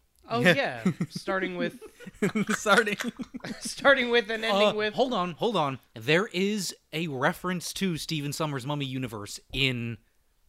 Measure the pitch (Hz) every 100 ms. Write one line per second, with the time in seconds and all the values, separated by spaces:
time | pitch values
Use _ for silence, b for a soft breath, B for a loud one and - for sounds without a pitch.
0 | _ _ - 233 214 170 226 120 143 147
1 | 160 - - 190 185 180 175 202 440 -
2 | 480 - 190 220 202 208 214 202 214 196
3 | 240 - 233 - 165 - - - 269 269
4 | 240 233 208 220 226 202 208 214 214 208
5 | 262 226 180 160 214 196 143 131 _ 117
6 | 110 160 220 175 196 214 170 - _ 156
7 | 170 131 143 180 180 180 - - 196 156
8 | - 160 143 - 156 139 123 147 135 131
9 | 127 107 101 - - 131 135 123 117 113
10 | _ _ _ _